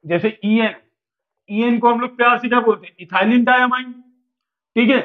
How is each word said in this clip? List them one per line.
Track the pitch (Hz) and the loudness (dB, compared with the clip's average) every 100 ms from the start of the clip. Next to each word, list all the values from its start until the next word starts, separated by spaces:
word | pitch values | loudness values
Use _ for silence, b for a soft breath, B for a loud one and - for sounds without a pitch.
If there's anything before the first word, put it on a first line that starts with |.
| 156 | -2
जैसे | - 220 220 202 | -2 -2 -4 0
ईएन, | 220 220 - _ _ _ _ _ _ _ | 0 0 -6 _ _ _ _ _ _ _
ईएन | 208 240 233 | -4 -2 0
को | 240 | 0
हम | 233 | 0
लोग | 247 247 | -6 0
प्यार | 240 240 | 0 0
से | 247 | 0
क्या | 240 | 0
बोलते | 233 196 175 | 0 -2 -8
हैं? | _ | _
ethylene | 170 185 208 247 240 | -6 -2 2 2 2
diamine, | 254 254 254 254 - _ _ _ _ _ _ _ 220 | 2 2 -2 -8 -18 _ _ _ _ _ _ _ 0
ठीक | 233 | 2
है? | 254 | 2